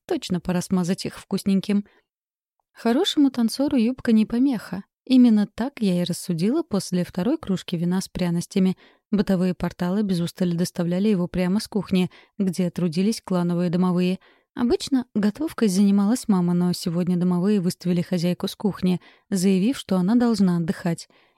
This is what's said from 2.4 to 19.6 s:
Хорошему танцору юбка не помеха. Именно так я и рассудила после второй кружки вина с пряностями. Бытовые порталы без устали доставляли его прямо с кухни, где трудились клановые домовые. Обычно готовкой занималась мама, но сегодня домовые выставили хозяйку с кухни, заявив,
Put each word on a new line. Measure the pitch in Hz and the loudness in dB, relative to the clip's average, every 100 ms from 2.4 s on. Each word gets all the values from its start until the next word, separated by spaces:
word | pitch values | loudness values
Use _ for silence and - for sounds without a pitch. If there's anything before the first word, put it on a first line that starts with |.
| _ _ _ | _ _ _
Хорошему | - 233 240 392 - 277 | -6 0 0 2 2 2
танцору | 247 226 - 285 285 | 2 -2 0 0 2
юбка | 220 254 - | 0 0 2
не | 220 214 | 2 2
помеха. | 233 277 233 - 185 - _ - | 2 0 0 -6 -12 -12 _ 2
Именно | 254 247 214 202 | 6 6 6 2
так | - 240 - | -2 -6 -2
я | 202 175 | 0 0
и | 175 | 0
рассудила | 170 - 170 185 302 | -4 -6 -2 0 0
после | 330 196 - 180 175 | -2 -4 -2 -4 -4
второй | - 185 320 | -2 -2 -2
кружки | - 185 - 170 | -2 -6 -4 -4
вина | 175 185 | -2 -2
с | - | -4
пряностями. | - 180 170 175 - 185 180 - _ _ | -4 -2 -2 -2 0 0 0 -8 _ _
Бытовые | 202 - 190 185 | -2 0 0 0
порталы | 180 175 - 180 196 | -2 -6 -4 -4 -2
без | 208 180 | -2 -2
устали | 170 - 180 170 | -2 -2 -2 -2
доставляли | 175 - 170 180 208 | -2 -4 -4 0 0
его | 202 175 | 0 -2
прямо | 180 180 196 | -2 -2 -2
с | - | -2
кухни, | 208 175 185 180 - _ - | -6 -2 0 0 -4 _ -4
где | 190 170 180 | -2 0 -2
трудились | - 175 156 196 226 | -2 -2 0 0 -2
клановые | - 185 175 175 180 | -2 -2 0 0 0
домовые. | 175 180 175 180 185 _ _ _ - | 2 2 2 0 -2 _ _ _ -4
Обычно | 240 359 - 269 240 - | 0 0 0 -2 -2 -2
готовкой | 208 208 320 - 220 | 0 -2 -6 0 2
занималась | 180 202 202 202 233 - | 4 4 4 2 0 0
мама, | 190 175 | 0 2
но | 175 180 | 2 0
сегодня | 170 - 170 180 180 | -2 -4 -2 0 0
домовые | 180 180 190 208 | 0 2 2 2
выставили | 175 - 180 175 | 0 -2 -2 -2
хозяйку | 170 180 170 175 196 | -2 -2 -2 -2 -6
с | - | -4
кухни, | 208 - - 180 - _ _ | -4 -2 0 -2 -4 _ _
заявив, | 202 185 190 | 0 2 2